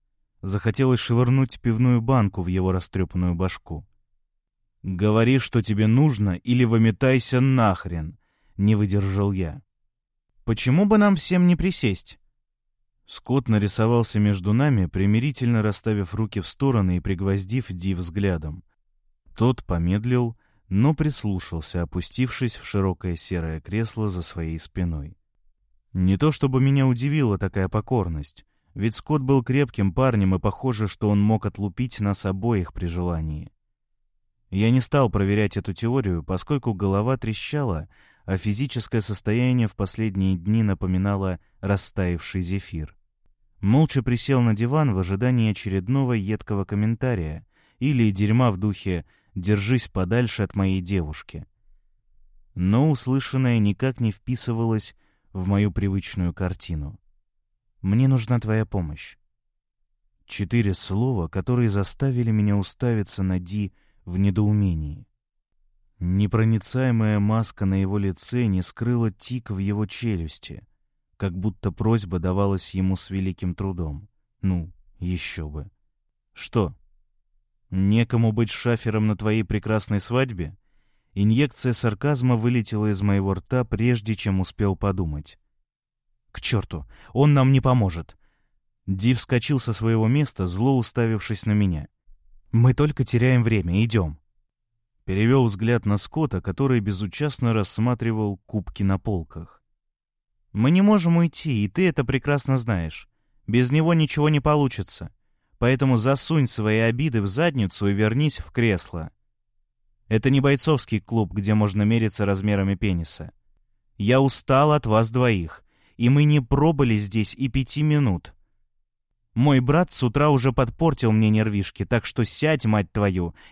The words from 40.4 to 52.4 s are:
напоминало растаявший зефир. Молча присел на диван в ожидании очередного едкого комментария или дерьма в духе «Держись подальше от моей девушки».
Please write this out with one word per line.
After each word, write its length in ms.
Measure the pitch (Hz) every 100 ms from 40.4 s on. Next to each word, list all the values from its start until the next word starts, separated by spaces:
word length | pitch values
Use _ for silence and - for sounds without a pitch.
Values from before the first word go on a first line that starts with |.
| 90 113
напоминало 800 | 107 92 92 92 101 98 95 87 _ _
растаявший 800 | 98 98 - - 90 85 - 95
зефир. 520 | 87 98 - 80 76 _ _ _ _ _ _ _
Молча 420 | 98 131 160 135
присел 400 | 120 120 - 131
на 120 | 120
диван 380 | 104 120 151 143
в 60 | 95
ожидании 520 | 90 98 123 123 110
очередного 600 | 101 101 95 92 135 127
едкого 540 | 117 98 107 - 101 98
комментария 800 | 104 110 117 127 107 78 80 - _ _ _
или 320 | 135 131 110
дерьма 400 | 95 104 117 123
в 80 | 92
духе 480 | 104 95 98 87 - _ _
«Держись 540 | 92 90 104 101 127 -
подальше 540 | 95 92 120 120 -
от 120 | 98
моей 260 | 101 98 95
девушки». 680 | 90 98 76 76 - 78 - _ _ _ _ _ _ _ - -